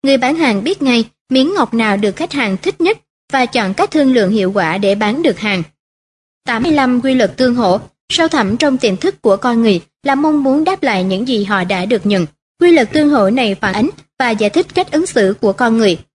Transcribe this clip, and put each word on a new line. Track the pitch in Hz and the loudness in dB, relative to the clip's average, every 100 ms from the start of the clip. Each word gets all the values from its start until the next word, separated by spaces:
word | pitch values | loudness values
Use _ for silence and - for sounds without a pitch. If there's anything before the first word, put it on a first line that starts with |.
người | 269 269 | 2 2
bán | 254 320 | 0 0
hàng | 294 202 | 0 0
biết | 233 381 | -2 -2
ngay | 269 240 226 _ _ | 0 0 -2 _ _
miếng | 262 277 | 0 2
ngọc | 392 269 | 0 -2
nào | 226 220 202 | 0 0 0
được | 208 - | -2 -4
khách | 339 | -6
hàng | 277 220 190 | -4 -2 -2
thích | - - | -4 -2
nhất | 349 440 _ _ _ | -2 -2 _ _ _
và | 269 247 | -2 0
chọn | 254 196 | -2 -2
cách | 196 415 | -2 0
thương | 311 269 | 2 2
lượng | 247 190 | 2 2
hiệu | 214 185 | 0 0
quả | 202 165 180 | 0 -2 0
để | 202 | 0
bán | 202 214 262 | 0 0 0
được | 330 180 | -2 -2
hàng. | 214 190 160 _ _ _ _ _ _ _ - | -4 -4 -6 _ _ _ _ _ _ _ -6
Tám | 233 | -4
mươi | 294 | 0
lăm | 302 254 247 | 0 2 0
quy | 262 | 0
luật | 262 208 - | 0 0 0
tương | 254 | 0
hỗ, | 240 208 196 - _ _ | 0 0 -2 -4 _ _
sâu | - 330 | -2 0
thẳm | 302 196 226 | 0 -2 0
trong | 294 254 | 0 0
tiềm | 226 185 | -2 0
thức | 359 - | -4 -2
của | 233 196 | 0 0
con | 254 233 | 0 2
người | 226 180 - _ | 2 0 -4 _
là | 277 | -2
mong | 277 311 302 | 0 0 0
muốn | 269 277 | 2 0
đáp | 311 381 | 0 -2
lại | 269 196 | -2 -2
những | 190 190 247 | -2 -2 -2
gì | 226 | -2
họ | 196 202 | 0 -2
đã | 180 190 | -2 -4
được | 196 226 202 | -2 -2 0
nhận. | 202 160 _ _ _ | 0 -2 _ _ _
Quy | 349 | 4
luật | 330 220 | 4 2
tương | 302 294 | 2 2
hỗ | 294 196 | 2 2
này | 247 226 | 2 -2
phản | 196 208 | -2 -4
ánh | 202 277 - _ _ | -2 -2 -4 _ _
và | 247 | -2
giải | 220 208 | 0 0
thích | 311 381 | 0 -2
cách | - 370 | -2 -2
ứng | 302 370 | -2 0
xử | - 190 208 | 0 0 0
của | 214 | -2
con | 190 240 226 | 0 0 2
người. | 214 160 - | 0 0 -8